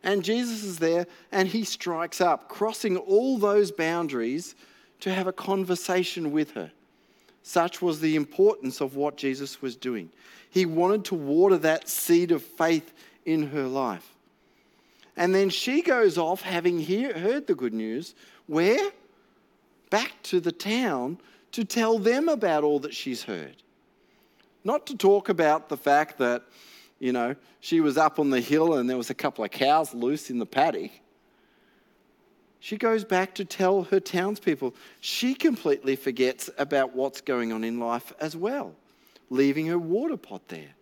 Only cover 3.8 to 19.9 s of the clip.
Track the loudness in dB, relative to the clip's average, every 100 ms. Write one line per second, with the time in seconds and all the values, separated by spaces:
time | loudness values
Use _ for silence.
3.8 | -2 0 -2 -2 -4 -4 -8 -20 -20 _
4.8 | _ _ -4 -2 -2 -4 -2 -2 0 -2
5.8 | 0 0 0 -4 -2 0 -2 -6 -12 _
6.8 | _ _ _ _ _ _ -4 0 0 -2
7.8 | -4 0 0 0 -2 4 4 4 -6 -6
8.8 | -6 -2 -4 -2 -4 -4 -8 -8 -10 -8
9.8 | -8 -8 -10 _ -20 -20 -2 0 2 2
10.8 | 2 2 0 -6 0 4 6 6 4 0
11.8 | -2 -6 4 4 4 0 -2 -2 2 2
12.8 | -2 -20 -20 _ -4 -2 -2 -4 -4 -2
13.8 | -2 -4 -12 _ _ _ _ _ _ _
14.8 | _ _ -20 -4 2 2 2 0 -2 0
15.8 | 2 4 4 2 -2 -2 -4 0 0 0
16.8 | -2 -2 -2 -2 -2 -2 -2 -2 -2 -4
17.8 | -4 -6 -8 -18 -20 -20 -4 0 4 2
18.8 | 0 -6 _ _ _ _ _ _ _ _
19.8 | _